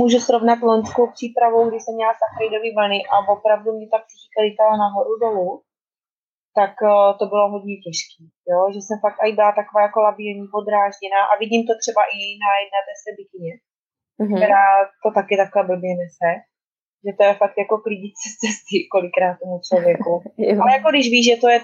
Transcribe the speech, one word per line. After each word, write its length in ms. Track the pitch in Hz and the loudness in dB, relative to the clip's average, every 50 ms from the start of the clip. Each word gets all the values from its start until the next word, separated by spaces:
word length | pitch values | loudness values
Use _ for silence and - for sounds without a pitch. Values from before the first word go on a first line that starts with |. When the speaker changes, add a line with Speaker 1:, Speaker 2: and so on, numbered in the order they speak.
Speaker 1:
můžu 180 | 247 233 240 240 | 4 4 2 2
srovnat 400 | - - 240 233 226 233 233 233 240 226 | 2 2 0 2 2 2 0 2 2 2
loňskou 360 | 220 220 214 214 - 247 240 233 | 2 2 0 -2 -2 0 -2 -2
přípravou, 580 | - - 254 233 233 233 240 233 226 226 233 226 | -2 -8 -10 -6 0 2 2 2 4 2 2 0
kdy 100 | 220 226 | -2 -6
jsem 160 | 226 233 226 | -8 -8 -6
měla 180 | 226 220 226 226 - 226 | -2 -2 -2 0 -2 -4
sacharidový 460 | 220 - - 220 220 214 214 226 226 214 | -6 -4 -4 -6 -4 -4 -4 -6 -4 -2
vlny 240 | 214 208 202 202 196 - - - | 0 0 0 0 -2 -2 0 0
a 20 | 202 202 202 202 | 0 2 0 -2
opravdu 340 | 202 - 214 208 202 208 220 220 | 0 2 0 0 0 0 -4 -6
mě 100 | 220 214 214 220 | -6 -6 -4 -4
ta 40 | 220 - | -4 -4
psychika 320 | _ _ _ - _ - 214 | _ _ _ -20 _ -4 -2
lítala 320 | 214 208 208 220 214 214 214 214 208 | -2 -2 0 2 2 2 2 2 0
nahoru 280 | 202 202 202 - 214 226 220 240 | -2 -2 -2 -4 -4 -2 -2 -2
dolů, 360 | 226 214 190 180 185 - - _ _ _ _ _ _ _ _ _ _ _ _ _ _ _ _ _ _ - 214 | -2 -2 -2 -4 -4 -6 -10 _ _ _ _ _ _ _ _ _ _ _ _ _ _ _ _ _ _ 0 0
tak, 140 | 196 196 202 - 214 208 | 0 0 -2 -2 2 2
eh, 220 | 208 202 202 202 202 202 | 4 6 4 4 2 0
to 60 | 214 196 | -2 -2
bylo 140 | 202 208 208 202 208 | 0 0 0 0 -2
hodně 200 | 202 196 202 202 190 - | -6 -10 -10 -12 -12 -12
těžký, 380 | 175 165 - - - _ _ 165 165 _ _ - 180 | -12 -10 -10 -12 -12 _ _ _ _ _ _ -4 -2
jo, 80 | 175 180 190 196 196 | 0 2 2 0 -2
že 60 | 202 | -6
jsem 160 | 196 - 214 208 - | -10 -10 -8 -4 -4
fakt 140 | 208 208 - 220 | -4 -2 0 -2
i 40 | 220 208 214 | -2 2 2
byla 120 | 208 208 202 214 | 2 2 2 0
taková 220 | 208 - 214 214 208 | -2 -2 0 0 0
jako 120 | 208 208 226 214 | 2 2 2 2
labilní, 380 | 208 196 202 208 208 202 202 202 196 - | 2 0 -2 -6 -10 -10 -10 -10 -8 -8
podrážděná 680 | 208 202 208 208 202 202 202 196 - 196 190 196 196 202 - | -6 -4 -2 0 0 0 0 -2 -6 -8 -2 0 0 2 2
a 20 | 208 202 226 | 0 0 0
vidím 180 | 208 233 233 226 | 0 -2 -2 0
to 60 | 233 220 - - | 0 -4 -4 -4
třeba 180 | 233 220 208 208 - 202 | -4 0 0 0 0 -2
i 20 | 202 202 202 208 208 208 | -8 -12 -14 -10 -6 -2
na 60 | 202 196 202 202 | -2 0 -2 -2
jedné 160 | 196 196 196 196 | -4 -6 -6 -6
té 60 | - - - | -6 -12 -16
své 100 | - 208 - 202 | -16 -16 -16 -16
bikině, 340 | 196 _ - 359 170 165 - - _ _ _ _ _ _ _ _ _ _ _ - 214 | -18 _ -18 -14 -14 -14 -14 -16 _ _ _ _ _ _ _ _ _ _ _ -6 -4
Speaker 2:
Mhm. 120 | 202 214 | -2 0
Speaker 1:
která 280 | 220 214 208 196 196 196 196 196 196 196 - _ _ - | 2 2 4 4 4 4 4 4 4 2 0 _ _ -4
to 40 | 214 214 208 | -2 0 0
taky 140 | 196 - 202 190 196 | -2 0 0 0 0
takhle 180 | 196 - 202 185 180 | 0 0 -2 0 0
blbě 220 | 185 180 180 185 180 175 | -2 -4 -4 -6 -6 -6
nese, 280 | 175 170 _ - 175 170 180 214 - _ _ _ _ _ _ _ _ _ _ _ - | -8 -10 _ -4 -2 -2 -2 -4 -8 _ _ _ _ _ _ _ _ _ _ _ -12
že 60 | 202 196 | -6 0
to 60 | - 202 | 2 2
je 60 | 202 202 202 | 2 4 2
fakt 160 | 202 202 - 202 202 | 0 -2 -2 -4 -4
jako 120 | - 214 214 - | -2 -2 -2 -2
klidit 280 | 220 214 185 202 202 - - | -4 -8 -8 -10 -14 -14 -14
se 60 | - 208 - | -16 -14 -10
z 20 | - 226 | -6 -4
cesty 320 | 214 208 - _ - 190 175 - - - | -4 -4 -6 _ -4 -4 -4 -4 -2 -2
kolikrát 420 | 190 180 175 - 185 185 180 180 - | -2 -2 -2 -2 0 0 0 -2 -4
tomu 140 | - 185 180 175 - | -10 -10 -10 -10 -4
člověku. 460 | - 185 175 175 175 170 - - 170 170 175 - | 0 0 2 4 2 0 0 0 -4 -4 -4 -6
Speaker 2:
<laughs> 100 | - _ 226 214 - | -10 _ -4 0 0
Jo. 80 | 208 208 | 2 2
Speaker 1:
Ale 100 | 226 247 262 | 4 2 2
jako 100 | 269 - 311 277 | 2 2 2 2
když 140 | 285 254 240 240 | 2 2 2 2
víš, 100 | 240 233 240 | 2 4 4
že 60 | 233 233 | 2 4
to 60 | 247 240 240 | 4 4 4
je 60 | 233 | 4